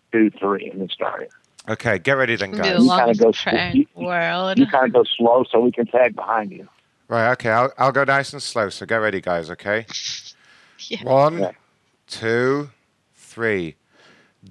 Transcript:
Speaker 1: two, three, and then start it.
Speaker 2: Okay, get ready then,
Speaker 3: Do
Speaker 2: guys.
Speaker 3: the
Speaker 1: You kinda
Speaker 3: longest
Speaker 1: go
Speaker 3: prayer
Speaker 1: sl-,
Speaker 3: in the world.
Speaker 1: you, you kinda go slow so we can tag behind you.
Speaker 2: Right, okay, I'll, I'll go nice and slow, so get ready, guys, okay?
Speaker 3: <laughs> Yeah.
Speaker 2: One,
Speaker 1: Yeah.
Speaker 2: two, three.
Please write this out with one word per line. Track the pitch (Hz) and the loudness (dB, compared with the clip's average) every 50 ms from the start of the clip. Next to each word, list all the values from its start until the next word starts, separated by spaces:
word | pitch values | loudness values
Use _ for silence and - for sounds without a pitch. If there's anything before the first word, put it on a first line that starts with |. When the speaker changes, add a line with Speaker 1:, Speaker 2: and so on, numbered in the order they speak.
| _ _ | _ _
Speaker 1:
two, | - 113 110 104 | 2 2 2 2
three, | - - 95 101 101 95 - - | 2 -2 -2 -2 -2 -2 -4 -10
and | 87 95 | -10 -10
then | 95 87 | -10 -10
start | - - - - - - - | -8 -6 -6 -6 -6 -8 -12
it. | - - _ _ _ _ - - 110 | -16 -18 _ _ _ _ -16 -8 -8
Speaker 2:
Okay, | 110 - - 117 101 90 | -8 -4 -2 -2 -2 0
get | - 135 139 | 0 0 0
ready | 131 131 117 117 | 2 0 0 0
then, | 98 101 95 | -2 -4 -6
Speaker 3:
Do | 107 | -4
Speaker 2:
guys. | - - | -2 -2
Speaker 3:
the | 98 - | 0 4
Speaker 1:
You | |
kinda | - 123 | 4 4
Speaker 3:
longest | 131 - - 123 120 113 208 | 6 6 4 4 2 4 4
Speaker 1:
go | 233 - | 4 4
Speaker 3:
prayer | 202 - - 180 - 165 180 175 | 4 2 -2 -2 -2 0 -2 0
Speaker 1:
sl-, | - | 2
Speaker 3:
in | - - - _ | 0 0 0 _
the | 170 175 | -8 -6
world. | 180 175 170 165 165 170 180 190 190 190 | -4 -2 -2 -2 -2 -2 -2 -2 0 2
Speaker 1:
you, | - 190 | 2 4
you | 107 | 4
kinda | - 131 131 117 | 4 2 2 4
go | 120 123 110 - - | 4 4 2 2 0
slow | - 117 117 120 131 123 - | 0 4 4 4 4 4 2
so | - 110 | 2 2
we | 123 120 | 2 2
can | - 120 117 | 0 -2 -4
tag | - - 123 127 117 101 | 0 2 2 2 2 0
behind | - 98 101 113 110 104 98 | -4 -4 -4 -4 -4 -4 -6
you. | - 90 95 - _ _ _ _ _ _ _ | -10 -16 -20 -20 _ _ _ _ _ _ _
Speaker 2:
Right, | - 117 117 113 120 127 | -4 -2 0 0 0 0
okay, | - - 113 | 0 0 0
I'll, | 110 120 127 135 - | 2 2 2 0 0
I'll | - 127 139 | 0 0 2
go | 120 139 139 | 2 2 0
nice | 135 139 139 135 - 147 | 2 0 0 -2 -4 -10
and | 139 | -12
slow, | - - - 120 104 95 | -12 -6 -4 -4 -4 -4
so | - - 101 | -6 -10 -6
get | - 113 | -4 -2
ready, | 113 107 107 98 90 | 0 0 -2 -2 -4
guys, | - 90 87 85 80 80 | -4 -4 -4 -4 -4 -8
okay? | 87 - - 101 104 113 110 - | -12 -10 -6 -4 -4 -4 -4 -8
Speaker 3:
<laughs> | - - - - - - - - - _ _ _ _ _ _ _ _ - | -12 -12 -12 -10 -12 -12 -16 -20 -20 _ _ _ _ _ _ _ _ -20
Yeah. | - - 233 - - | -14 -12 -12 -10 -2
Speaker 2:
One, | 127 131 135 143 156 165 175 | 2 4 4 4 2 2 -2
Speaker 1:
Yeah. | - 90 - _ _ _ _ _ _ _ _ _ _ | -6 -6 -6 _ _ _ _ _ _ _ _ _ _
Speaker 2:
two, | _ - - 110 113 117 120 127 131 139 143 147 139 - _ _ _ _ _ _ _ _ | _ -14 -6 -4 -2 0 0 0 0 -2 -2 -4 -10 -16 _ _ _ _ _ _ _ _
three. | _ - - - 113 117 110 104 92 85 80 - _ _ _ _ _ _ _ _ _ _ _ _ _ - - | _ -20 -20 -10 -6 -4 -2 -2 -2 -4 -8 -10 _ _ _ _ _ _ _ _ _ _ _ _ _ -20 -20